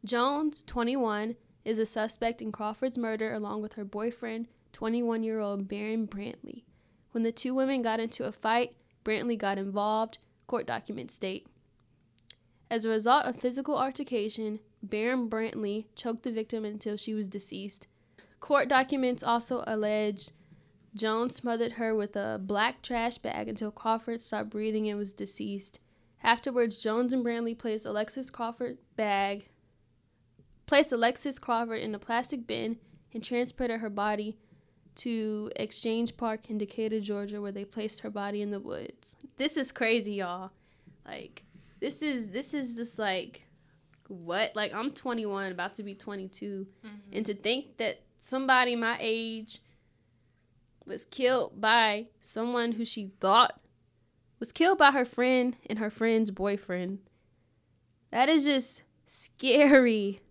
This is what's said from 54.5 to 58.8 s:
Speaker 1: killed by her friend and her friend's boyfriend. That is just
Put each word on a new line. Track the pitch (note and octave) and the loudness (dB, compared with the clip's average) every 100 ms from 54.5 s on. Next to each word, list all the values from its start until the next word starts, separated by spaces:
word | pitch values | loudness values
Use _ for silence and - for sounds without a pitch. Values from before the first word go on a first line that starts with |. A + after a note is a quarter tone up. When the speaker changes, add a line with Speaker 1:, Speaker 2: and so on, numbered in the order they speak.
Speaker 1:
killed | - E4+ F#4+ | 4 6 10
by | C#4+ | 8
her | C#4 B3 | 8 0
friend | - B3+ B3+ B3 A#3+ - | 2 4 4 4 -2 -6
and | G#3+ | -4
her | G#3+ | -4
friend's | - A3+ A3+ A3 | 0 4 4 2
boyfriend. | G3 G3 G3+ - F3+ F3+ F#3+ - _ _ _ _ _ _ _ _ _ _ | 0 0 -2 -2 -4 -4 -6 -12 _ _ _ _ _ _ _ _ _ _
That | A3+ C4+ | 2 6
is | D#4+ C#4+ | 6 6
just | C4+ A#3+ - | 4 4 -4